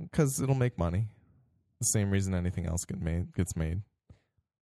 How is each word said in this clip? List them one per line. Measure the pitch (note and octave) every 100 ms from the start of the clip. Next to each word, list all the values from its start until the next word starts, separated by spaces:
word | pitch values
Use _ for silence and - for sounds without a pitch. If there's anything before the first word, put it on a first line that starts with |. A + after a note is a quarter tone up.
| E3
'Cause | - C#3+ C3+
it'll | C3+
make | C3+ B2 -
money. | E2+ F2+ A2 - - _ _ _ _ _
The | -
same | A2 G2+
reason | G2 F#2+
anything | F#2 F2 F#2 E2
else | E2+
get | - -
made, | E2 E2+ F2
gets | - F2 -
made. | D#2+ F#2 - _ - - _ _ _ _